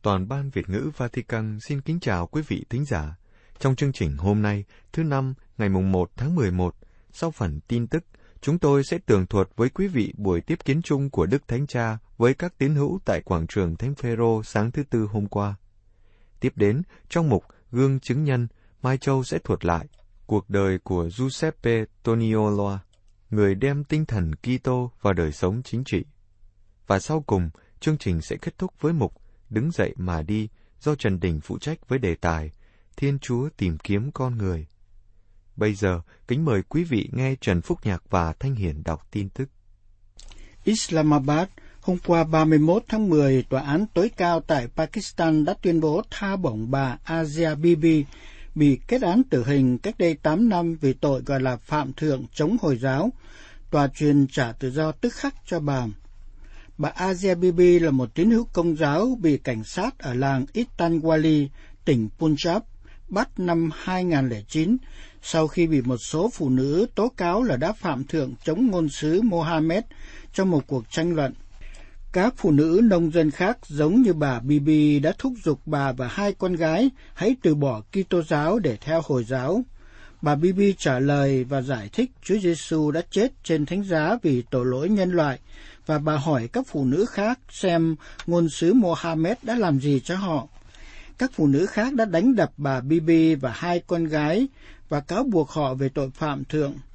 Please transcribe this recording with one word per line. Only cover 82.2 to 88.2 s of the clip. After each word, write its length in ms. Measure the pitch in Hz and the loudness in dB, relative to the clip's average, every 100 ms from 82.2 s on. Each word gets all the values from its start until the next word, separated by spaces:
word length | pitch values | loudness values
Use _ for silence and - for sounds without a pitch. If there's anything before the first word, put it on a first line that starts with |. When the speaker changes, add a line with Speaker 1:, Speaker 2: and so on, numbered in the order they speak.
Speaker 2:
Chúa 160 | - 208 | -2 0
Giêsu 520 | 180 160 - 160 151 | 0 -2 -2 0 2
đã 120 | 156 - | 0 -2
chết 220 | 190 254 - | 0 0 -2
trên 240 | - 160 147 | -2 0 0
thánh 180 | 185 | -2
giá 340 | 196 160 151 233 | -2 0 0 0
vì 200 | 165 127 120 | 2 0 0
tội 160 | 131 127 | -2 0
lỗi 220 | 127 170 | 0 0
nhân 220 | 214 185 | 2 2
loại, 280 | 175 147 123 - - - - - | 2 0 -2 -12 -20 -20 -14 -4
và 120 | 151 | -2
bà 180 | 151 151 | 0 -2
hỏi 320 | 151 143 117 | 0 0 0
các 180 | - 262 | -6 -4
phụ 180 | 151 | -2
nữ 200 | 131 147 | 0 2
khác 360 | 240 - 208 254 - | 0 0 -2 -4 -8
xem 460 | - 190 170 165 156 - - | -4 0 2 2 -2 -10 -12